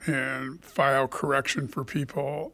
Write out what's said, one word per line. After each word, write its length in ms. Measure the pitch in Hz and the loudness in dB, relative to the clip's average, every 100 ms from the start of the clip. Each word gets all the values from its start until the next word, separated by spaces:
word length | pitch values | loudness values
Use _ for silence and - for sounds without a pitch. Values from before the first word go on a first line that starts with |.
| - | -2
and 580 | 135 131 131 131 160 | 0 0 -4 -6 -10
file 440 | - - 139 135 131 | -4 2 4 4 2
correction 580 | - 147 135 - - 127 | 0 2 2 2 -2 -4
for 160 | - | -4
people 720 | 120 156 139 143 139 147 151 | -4 -4 -2 -2 -2 -4 -6